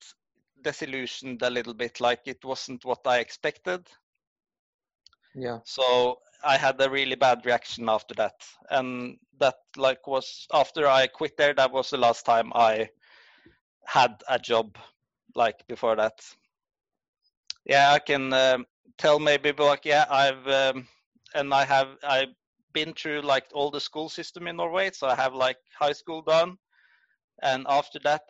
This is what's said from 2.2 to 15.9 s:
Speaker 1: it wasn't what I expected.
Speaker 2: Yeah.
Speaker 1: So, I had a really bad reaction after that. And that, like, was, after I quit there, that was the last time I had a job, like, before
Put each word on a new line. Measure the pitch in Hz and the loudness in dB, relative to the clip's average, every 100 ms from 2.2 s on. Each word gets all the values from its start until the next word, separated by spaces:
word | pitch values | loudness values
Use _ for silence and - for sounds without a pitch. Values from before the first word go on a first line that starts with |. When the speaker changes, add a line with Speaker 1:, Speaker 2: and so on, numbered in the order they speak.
| - | -6
Speaker 1:
it | 123 | -14
wasn't | 131 131 - 127 | -10 -10 -12 -12
what | 127 - 139 | -8 -6 0
I | 123 | 0
expected. | 113 - 151 - - 180 180 _ _ _ _ _ _ _ _ _ _ _ _ _ _ | -2 -6 -8 -8 -8 -8 _ _ _ _ _ _ _ _ _ _ _ _ _ _ _
Speaker 2:
Yeah. | 135 123 117 | -12 -10 -10
Speaker 1:
So, | - - 127 123 123 123 _ _ | -10 -2 2 4 2 -2 _ _
I | 151 135 | 0 2
had | 143 131 | 2 0
a | 135 | 0
really | 135 135 127 | 0 -2 2
bad | 131 120 120 | 2 2 0
reaction | 120 - - 117 | -2 -4 -8 -2
after | 107 - | -2 -2
that. | 101 104 - - - - | -4 -4 -6 -20 -20 -4
And | 135 127 123 123 127 _ 135 | -4 -2 -8 -12 -16 _ -2
that, | 139 - _ - | -2 -2 _ -2
like, | 135 131 - | -2 -2 -4
was, | 131 - - - | -6 -6 -14 -2
after | 156 135 - 143 | 0 0 2 4
I | 131 131 | 4 2
quit | - 156 - | -2 -6 0
there, | 147 | 2
that | 139 131 | 4 2
was | 131 123 | 0 -4
the | 135 | 2
last | 120 117 | 2 2
time | - 117 113 | 2 0 2
I | 120 113 110 110 _ _ _ _ _ _ _ _ _ - | 2 4 2 -4 _ _ _ _ _ _ _ _ _ -2
had | 147 123 110 - | 2 2 0 -4
a | 127 | -4
job, | - 113 110 - - _ _ _ _ | 0 0 0 -8 -20 _ _ _ _
like, | - 113 - - | -2 0 -2 -12
before | 117 120 | -4 0